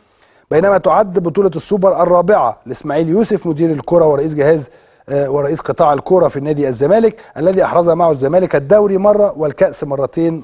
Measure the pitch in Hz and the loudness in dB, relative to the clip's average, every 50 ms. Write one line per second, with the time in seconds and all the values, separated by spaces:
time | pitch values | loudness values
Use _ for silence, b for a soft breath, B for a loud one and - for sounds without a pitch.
0 | b b b b b b b b b b 143 156 185 202 196 185 - - 156 196 | b b b b b b b b b b 0 2 2 2 2 2 2 2 2 2
1 | 220 190 175 190 170 170 139 196 196 185 160 156 - - 208 196 185 190 175 170 | 0 0 -2 -4 -4 -2 0 0 0 0 -2 -4 -6 -4 -2 0 2 2 2 2
2 | 175 175 180 175 175 180 208 175 135 117 - - - 120 127 - - 151 143 156 | 2 2 2 2 2 2 2 2 2 0 -4 -6 -10 -14 -12 -10 -8 -4 -2 -2
3 | 165 156 165 214 226 - 214 - - 170 151 143 170 160 156 139 - - 175 170 | -2 0 0 0 0 0 -2 -4 -2 -4 -2 -2 0 -2 -2 -4 -2 0 2 4
4 | 165 156 143 135 147 160 151 147 139 151 165 156 131 - b b b b b b | 4 4 2 0 -2 -4 -2 0 2 2 2 0 -2 -10 b b b b b b
5 | b - 135 143 143 131 139 147 139 139 160 - - - - - 165 147 143 139 | b -6 -4 -4 -2 -2 -2 -2 -2 -2 -4 -6 -6 -4 0 0 2 2 2 0
6 | - - 185 185 170 139 - 143 143 151 151 143 143 131 123 110 139 147 202 226 | 0 0 2 2 2 2 -2 -4 -4 -4 -4 -2 -2 -2 -2 -2 0 2 2 2
7 | 226 220 220 - B B B - 156 185 190 190 - - 160 175 170 170 160 165 | 2 0 -2 -4 B B B -4 -2 0 0 0 0 0 0 0 2 2 2 2
8 | 175 165 151 127 135 139 170 185 185 156 - 147 139 139 202 214 208 202 196 185 | 2 0 0 0 -2 0 0 0 0 0 -2 -2 0 2 2 2 2 2 0 0
9 | 196 208 208 208 208 196 - 147 156 143 135 - 190 170 127 - 156 139 139 135 | 2 2 2 2 2 0 0 -2 -6 -4 -2 0 0 0 -2 -4 -8 -6 -6 -4
10 | 135 - - 165 165 165 165 151 | -4 -4 -2 -2 -2 -2 -2 -6